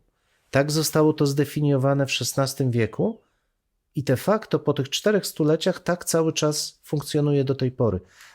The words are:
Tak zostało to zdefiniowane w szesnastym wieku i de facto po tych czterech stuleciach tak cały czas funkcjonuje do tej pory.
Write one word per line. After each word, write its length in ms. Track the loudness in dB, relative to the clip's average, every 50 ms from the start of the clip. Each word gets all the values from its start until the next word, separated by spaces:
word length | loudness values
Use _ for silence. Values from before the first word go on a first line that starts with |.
| _ _ _ _ _ _ _ _ _ _
Tak 200 | 0 0 2 2
zostało 420 | 0 -2 0 0 2 2 4 4 4
to 140 | 2 2
zdefiniowane 800 | 0 2 0 -2 -2 -2 -2 0 2 2 2 2 2 2 2 0
w 60 | 0 -2
szesnastym 580 | -4 -4 -4 -2 -2 -2 -2 -2 -2 -2 0
wieku 500 | 2 0 0 0 0 -2 -2 -2 -2 -6 _ _ _ _ _ _ _ _ _ _ _ _ _ _ -8
i 80 | -6 -2
de 120 | 0 0
facto 420 | 0 2 0 0 0 0 -2 -4 -2
po 140 | 0 0 -2
tych 180 | -2 -2 -4
czterech 360 | -4 -2 0 2 2 0 0
stuleciach 540 | -2 -2 0 2 2 2 2 0 -2 -2 -2
tak 240 | -2 -4 -4 -4 -2
cały 280 | -2 0 0 2 0 0
czas 480 | 0 0 0 0 -2 -6 -8 -10 _ -12
funkcjonuje 600 | -6 -6 -4 -4 -2 -2 0 2 2 2 2 2
do 100 | 0 0
tej 160 | 0 -2 -2 0
pory. 280 | 0 0 0 0 -2 -4 _ _ -20 -20 -20 -14